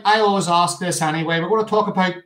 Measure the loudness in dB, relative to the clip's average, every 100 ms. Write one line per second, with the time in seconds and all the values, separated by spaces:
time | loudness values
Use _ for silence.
0 | 2 2 2 2 2 2 2 -2 -4 -2
1 | -2 -2 -2 -2 0 -2 0 0 0 0
2 | -2 -2